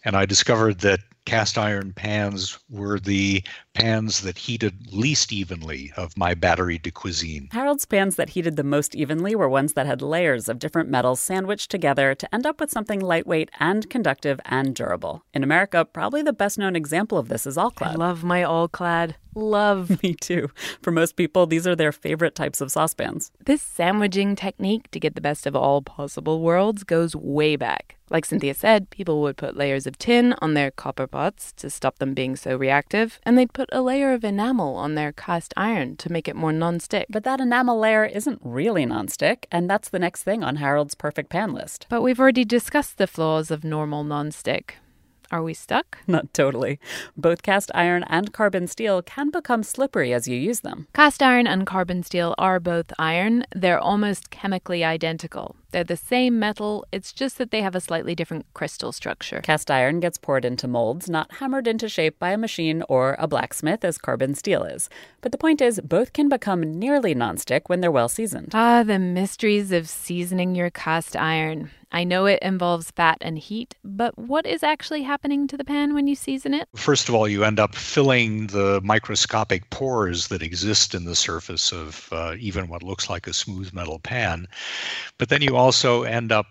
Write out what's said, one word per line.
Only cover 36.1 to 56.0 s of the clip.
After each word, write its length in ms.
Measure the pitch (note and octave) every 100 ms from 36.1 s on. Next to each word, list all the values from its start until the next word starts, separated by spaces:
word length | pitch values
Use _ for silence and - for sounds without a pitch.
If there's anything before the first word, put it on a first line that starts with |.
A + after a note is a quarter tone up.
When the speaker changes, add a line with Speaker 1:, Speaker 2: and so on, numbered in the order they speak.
Speaker 3:
make 160 | E3+ D#3
it 80 | -
more 160 | D#3+
nonstick. 540 | D#3 E3+ E3+ - G#3 -
Speaker 2:
But 140 | G#3+
that 180 | A#3 C4
enamel 380 | B3+ A#3+ B3 A3+
layer 260 | A3 A3 G#3+
isn't 340 | G3+ A3 -
really 420 | B2+ A#2+ F#3+ G3 B2+
nonstick, 600 | A2+ G#2 - D3 A#3 -
and 160 | E3+ F3
that's 220 | G3+ -
the 100 | F#3+
next 220 | F3 -
thing 220 | - A3
on 140 | D3 D3
Harold's 380 | C#3+ D3 D3 -
perfect 340 | D3+ D3+ -
pan 220 | E3 G#3
list. 340 | C3 - - -
Speaker 3:
But 140 | A#3
we've 160 | A#3+ B3
already 260 | C4 B3 A3+
discussed 520 | A#3+ - D4 C#4+ -
the 100 | F#3+
flaws 420 | - D#3+ D#3+ D#3
of 140 | D#3
normal 400 | D#3+ D#3 D3+ D3 D3
nonstick. 680 | D3 D3+ - - C3 - - _ _ _ _ _
Are 120 | E3+
we 100 | E3
stuck? 440 | D#3+ - B3 - - -
Speaker 2:
Not 260 | E3 -
totally. 460 | - C#3 B2 C3+ C#3+ - - - -
Both 240 | E3 E3+
cast 300 | - G3 -
iron 300 | - F3 F3
and 280 | - E3 G#3
carbon 360 | - G#3+ F#3+ F3+
steel 340 | - A3 F#3
can 300 | F3 - C#4+
become 320 | D#4+ D#4 A#3
slippery 500 | G#3+ - C#4 G#3 C3
as 140 | A#2+ B2
you 100 | B2
use 220 | D#3+ A#3
them. 280 | - - D3+
Speaker 3:
Cast 280 | - D4 -
iron 260 | C4+ B3 A#3
and 180 | F#3+ F#3+
carbon 380 | F#3+ F3+ F3+
steel 320 | F3 F3+ E3+ -
are 220 | F#3+ F#3
both 340 | F3 E3+ E3 -
iron. 440 | D#3+ E3+ G3+ A#3 -
They're 260 | F#3+ F3+ F3
almost 500 | - G#3 G#3 F#3+ -
chemically 540 | - G3 F#3 - F3
identical. 720 | D#3+ E3 E3 D#3+ D#3+ - - - _
They're 120 | F3
the 140 | E3+
same 420 | E3+